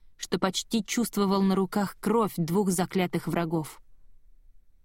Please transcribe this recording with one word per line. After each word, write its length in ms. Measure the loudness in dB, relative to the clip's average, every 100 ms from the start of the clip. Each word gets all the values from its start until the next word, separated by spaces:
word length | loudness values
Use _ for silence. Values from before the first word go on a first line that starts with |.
| -20 -16
что 220 | -6 0
почти 480 | 0 -2 -4 -4 -2
чувствовал 560 | -2 -2 0 2 4
на 140 | 4 2
руках 420 | 2 0 -2 -4
кровь 340 | 0 2 2 -2
двух 320 | 0 2 2
заклятых 580 | 0 0 0 0 -2 -2
врагов. 540 | -2 0 -2 -4 -12 -20 -20 -20 -20 -20 -20 -20 -20 -20 -20